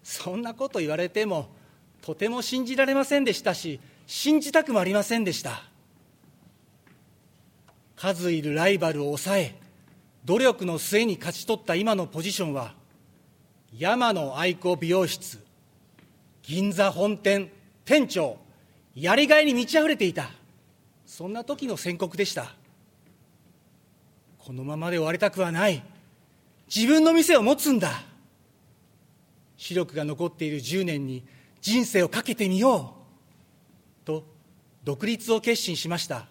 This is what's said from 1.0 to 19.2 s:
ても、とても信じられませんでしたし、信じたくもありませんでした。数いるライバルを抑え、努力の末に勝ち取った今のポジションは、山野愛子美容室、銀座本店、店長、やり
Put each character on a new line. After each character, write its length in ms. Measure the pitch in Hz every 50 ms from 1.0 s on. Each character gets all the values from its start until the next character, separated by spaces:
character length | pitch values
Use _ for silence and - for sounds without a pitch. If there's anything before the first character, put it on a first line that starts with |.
| 180 175
て 180 | - 214 220
も、 220 | 208 185 156 123 - - - - - _ _ _ _ _ _
と 140 | - - 156
て 120 | - 202
も 140 | 226 240 247
信 240 | - - 254 254 254
じ 100 | 233 262
ら 120 | 254 269
れ 80 | 262 269
ま 100 | 277 269
せ 140 | - 285 285
ん 40 | 269
で 100 | 240 190
し 100 | - -
た 100 | 202 175
し、 260 | - - 165 143 127 - - - _ -
信 340 | - - - - 277 302 302
じ 100 | 294 285
た 120 | - 320 311
く 100 | 311 233
も 60 | 208
あ 40 | 180
り 120 | 185 196
ま 80 | 208 202
せ 160 | - 233 233
ん 40 | 220
で 80 | 185
し 120 | 151 - -
た。 180 | 131 113 - - - _ _ _ _ _ _ _ _ _ _ _ _ _ _ _ - _ _ _ _ _ _ _ _ - _ _ _ _ _ _ _ _ _ _ _ _ _ _ _ _ _ _ _ _
数 360 | - - 190 190 170 180 180
い 100 | 170 160
る 140 | 147 151 147
ラ 140 | 156 170 196
イ 80 | 202 180
バ 120 | 170 165
ル 120 | 156 147 143
を 20 |
抑 300 | 143 147 139 - 185 202
え、 180 | 196 165 120 - - - - _ _ - _ - _ _ _ _ _ -
努 140 | 135 180 240
力 260 | 262 254 226 - 190
の 140 | 180 165 151
末 260 | - - 196 214 233
に 120 | 226 185
勝 160 | - - 175 170
ち 120 | - -
取 140 | - 220 -
っ 40 | -
た 120 | - 165
今 180 | 175 208 226 214
の 140 | 190 175
ポ 160 | 135 - 160 165
ジ 80 | 202
シ 100 | 190 -
ョ 60 | 185
ン 60 | 156 139
は、 200 | 135 120 104 - - _ _ _ _ _ _ _ _ _ _ _ _ _ _ _ _ _ _ 117
山 340 | 113 156 185 226 247 247 233
野 280 | 208 175 151 135 131 143
愛 160 | 170 185 175
子 200 | 175 - 180 180
美 140 | 147 170 165
容 160 | 180 190 180
室、 320 | 156 - - - - - 104 - _ _ _ _ _ _ _ _ _ _ - - _ _ _ _ _ _ _
銀 300 | - - 151 180 196 202
座 200 | 185 180 196 147
本 280 | 135 170 196 208 214 -
店、 320 | - 196 202 202 190 165 - - _ _ _ _ _
店 220 | - - 311 254
長、 320 | - - 185 156 131 107 - - _ _ _ _ _ _ _ _ _ _
や 180 | 127 147 175 202
り 140 | 262